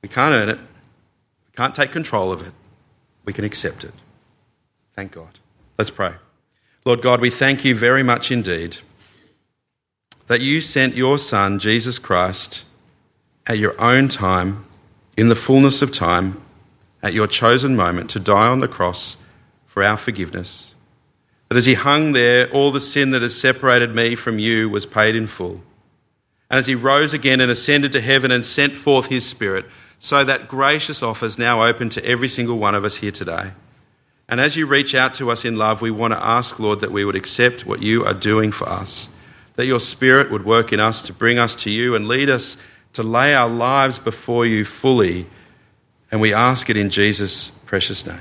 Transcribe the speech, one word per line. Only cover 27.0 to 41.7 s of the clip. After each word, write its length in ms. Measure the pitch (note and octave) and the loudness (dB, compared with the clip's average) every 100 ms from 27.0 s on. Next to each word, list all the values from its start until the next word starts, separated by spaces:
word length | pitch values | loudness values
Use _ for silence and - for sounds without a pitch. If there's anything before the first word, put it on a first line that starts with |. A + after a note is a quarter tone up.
| D3+ | 2
again 260 | D3 C3 C3 | 0 2 2
and 100 | B2+ | 2
ascended 420 | A#2 - C#3+ C#3+ | 0 2 2 2
to 80 | C3+ | -2
heaven 300 | A2+ C3+ C3 | 2 2 2
and 140 | B2 | 0
sent 320 | A2+ - C#3+ C#3 | 0 0 0 0
forth 300 | D3 C3+ B2 | 2 2 2
his 180 | C3 | -4
Spirit, 400 | - - G2+ F#2+ - - - _ | -4 -6 -4 -4 -8 -20 -20 _
so 260 | - C#3+ | -2 0
that 240 | C3+ C3 A#2+ | 2 -2 -4
gracious 540 | C3+ C3+ D3+ - D3 | -2 0 0 -4 -4
offer 220 | A#2+ A2 | -6 -4
is 140 | A2+ G#2+ | -6 -2
now 260 | A#2+ A#2 | 0 4
open 240 | A2+ A#2 A#2 | 2 2 -4
to 140 | - | -6
every 240 | A2 A#2+ B2+ | -2 -2 -2
single 300 | B2 A#2+ A#2 | -4 -4 -2
one 160 | G#2 | 0
of 100 | G2+ | 0
us 120 | G2+ - | -4 -6
here 160 | G#2 | -8
today. 400 | - F2+ E2+ F#2 F#2+ _ _ _ _ _ _ - | -8 -8 -8 -10 -16 _ _ _ _ _ _ -8
And 120 | A#2+ | 0
as 160 | D3 D3+ | 0 0
you 100 | D3 | 0
reach 260 | C#3 C#3 | 0 2
out 220 | C3 C3 | 0 0
to 160 | - B2 | -2 -4
us 140 | A#2 | -2
in 120 | A#2+ A2+ | -4 0
love, 240 | G#2+ G#2+ | 0 0
we 100 | A#2 | -2
want 200 | G#2+ A2+ | -2 -2
to 100 | A2+ | -2
ask, 360 | G#2+ A#2 A#2+ - | 0 0 -2 -4
Lord, 220 | G#2+ G#2 | -2 -2
that 120 | G2+ | -2
we 120 | G2+ | -2
would 120 | G2+ F#2+ | -2 -2
accept 480 | - - B2 B2 | -6 2 2 0
what 160 | G2+ G2+ | -8 -4
you 240 | G#2 A2+ | 0 0
are 80 | G#2 | 0
doing 380 | F#2 G#2+ A2 A2 | -2 0 2 0
for 180 | - - | -4 -8
us, 400 | F2+ - - - - - - _ | -8 -8 -10 -12 -16 -20 -20 _
that 120 | - B2+ | -4 -2
your 120 | B2 | 0
Spirit 520 | - - C3+ C3 C3+ | -2 2 6 6 4
would 120 | G#2+ | -2
work 280 | G2 A2+ A2+ | 2 2 4
in 80 | G#2 | 2
us 200 | A2 A2+ | 2 0
to 100 | - | -8
bring 260 | F#2 A#2 A#2+ | -2 0 2
us 160 | A#2 - | 0 -2
to 140 | G#2+ | -4